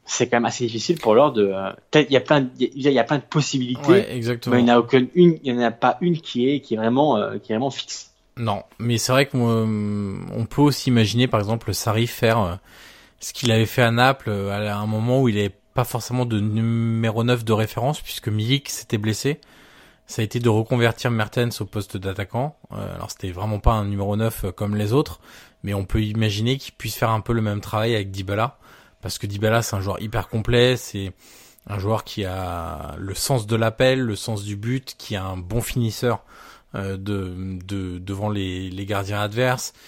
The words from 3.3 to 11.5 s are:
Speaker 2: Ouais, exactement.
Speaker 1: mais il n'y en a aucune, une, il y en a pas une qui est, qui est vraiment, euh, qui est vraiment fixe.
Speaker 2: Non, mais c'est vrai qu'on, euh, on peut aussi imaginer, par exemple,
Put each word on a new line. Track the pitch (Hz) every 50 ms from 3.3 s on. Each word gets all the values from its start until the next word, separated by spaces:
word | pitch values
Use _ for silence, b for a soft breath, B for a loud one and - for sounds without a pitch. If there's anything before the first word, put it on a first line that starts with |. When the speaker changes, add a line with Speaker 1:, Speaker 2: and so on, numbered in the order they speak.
| - 156 143 - - 135 127 123 127 123 143 151
Speaker 2:
Ouais, | 180 202 - - -
exactement. | 123 113 120 123 117 - 123 123
Speaker 1:
mais | 123
il | 120
n'y | 120
en | 120
a | 120
aucune, | 117 117 - 131 127 123 -
une, | 180 175 175 160 156
il | - 127 120
y |
en | 120
a | 120 117
pas | 113 - - 123 120 -
une | 175 175 170 156
qui | - - - 123 123 135
est, | 147 135
qui | - - 113
est |
vraiment, | 107 110 113 120 135 151 151 123
euh, | 107 101 104 107 104
qui | - -
est | 110
vraiment | 110 135 139
fixe. | 131 - - - - - - - _ _ _ _ _
Speaker 2:
Non, | 123 117 113 101 82 - _ _ -
mais | 113 120 120 110
c'est | - -
vrai | 127 135 139
qu'on, | - - 127 120 117
euh, | 113 113 113 110 110 107 104 104 104 101 101 98 98 95 90 90 101
on | 110 113
peut | - - -
aussi | 143 147 131 - - 131
imaginer, | 123 117 110 98 104 120 127
par | 127 - 110
exemple, | 101 104